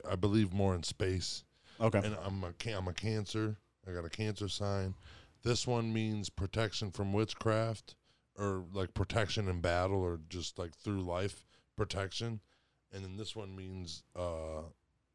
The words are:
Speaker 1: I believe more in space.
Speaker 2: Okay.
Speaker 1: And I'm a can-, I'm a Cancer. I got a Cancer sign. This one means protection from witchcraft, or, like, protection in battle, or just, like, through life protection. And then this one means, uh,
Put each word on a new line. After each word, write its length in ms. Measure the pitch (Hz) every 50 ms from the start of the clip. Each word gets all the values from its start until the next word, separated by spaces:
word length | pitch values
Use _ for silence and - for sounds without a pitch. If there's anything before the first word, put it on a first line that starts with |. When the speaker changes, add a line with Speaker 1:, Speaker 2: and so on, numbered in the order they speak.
| - 78
Speaker 1:
I 60 | 98
believe 400 | 92 95 104 101 113 107 92 87
more 200 | 101 98 98 92
in 100 | 87 82
space. 600 | - - - 104 92 92 90 - - - - - _ _ _ _ - - -
Speaker 2:
Okay. 180 | 113 113 110 101 104
Speaker 1:
And 140 | 104 107 - 87
I'm 180 | 98 95 98 95
a 80 | 87 87
can-, 240 | - - 117 110 95
I'm 100 | 92 92
a 60 | 85
Cancer. 640 | - 98 110 110 107 101 - - 110 110 107 107 - _ _ _ _ -
I 60 | 95 90
got 140 | 87 82
a 40 | 82
Cancer 380 | - - 110 107 104 95 104 98
sign. 460 | - - 101 101 101 98 95 95 90 - - - - - - - _ _ -
This 240 | 117 123 107 -
one 260 | 131 123 117 113 113 110
means 380 | 113 110 110 107 104 101 87
protection 600 | - - 98 92 - 107 113 104 - - 113 98
from 220 | - - 101 98 98
witchcraft, 800 | 104 110 104 - - - 113 107 110 113 113 110 - - - - - _ _ _ _ _ _ _ -
or, 260 | 104 101 95 92 90 82 95
like, 220 | 98 95 90 -
protection 540 | - 98 - - 117 107 - - 113 104 95
in 120 | 90 87
battle, 380 | 85 90 85 87 90 95 98 98
or 200 | 92 87 85 80 78 82
just, 280 | 87 90 80 - - -
like, 160 | 90 85 73
through 280 | - - 107 101 98 92
life 420 | 90 85 90 98 101 - - - _ _ _ _ _ _
protection. 640 | - 107 90 - 98 98 92 - - 113 117 113 104 - _ _ _ _ _ _ _ _ _ -
And 120 | 98 98
then 120 | 92 92 101
this 180 | 110 - -
one 180 | 113 104 95 95
means, 480 | 95 95 95 95 95 90 80 78 - - _ -
uh, 480 | 87 87 87 82 80 80 80 80 78 78 80 - _ _ _ _ _ _ _